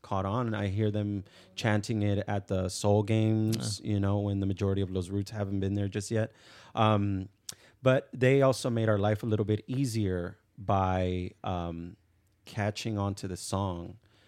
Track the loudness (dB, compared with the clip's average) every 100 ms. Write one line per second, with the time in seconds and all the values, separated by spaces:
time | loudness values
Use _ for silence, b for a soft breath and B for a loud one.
0 | -4 -2 0 -2 -2 -2 -2 0 0 0
1 | -2 -4 -6 B B -4 0 2 0 0
2 | 2 0 0 -4 -2 -2 -2 -2 4 4
3 | 4 2 2 2 0 -2 -4 -6 -2 0
4 | 0 0 0 -2 -2 -2 -2 0 -2 -4
5 | -4 -4 -6 -6 -4 -2 0 0 -2 -4
6 | -2 -2 -2 B B B B 2 4 4
7 | 2 -2 -6 _ -20 B B B 4 4
8 | 2 0 4 6 4 2 0 0 2 4
9 | 4 2 0 0 2 0 0 -2 -2 0
10 | 0 -2 -4 -10 _ -14 0 2 4 2
11 | 2 -2 -4 -8 -6 -4 -4 -8 -10 -14
12 | _ _ _ _ -16 -4 -4 -2 -4 -2
13 | -2 -2 -6 -8 -4 -2 -2 -6 -10 -16
14 | b b